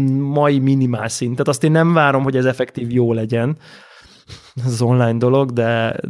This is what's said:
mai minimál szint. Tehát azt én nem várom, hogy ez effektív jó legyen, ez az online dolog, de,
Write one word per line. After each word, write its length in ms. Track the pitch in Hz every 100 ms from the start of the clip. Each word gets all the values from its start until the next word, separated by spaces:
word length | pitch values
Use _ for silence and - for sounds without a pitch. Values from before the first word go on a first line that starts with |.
| 135
mai 480 | 135 139 147 147 139
minimál 480 | 135 135 127 117 113
szint. 240 | - 120
Tehát 160 | 127 156
azt 160 | 139
én 80 | 156
nem 220 | 160 165
várom, 300 | 165 143 135
hogy 120 | 135 131
ez 100 | 127
effektív 460 | 120 123 - 120
jó 220 | 123 120
legyen, 440 | 113 110 117 123 151 - - - - - - - - - -
ez 160 | 123
az 100 | 117
online 360 | 120 127 117 117
dolog, 340 | 123 135 135
de, 480 | 120 117 117 113 - -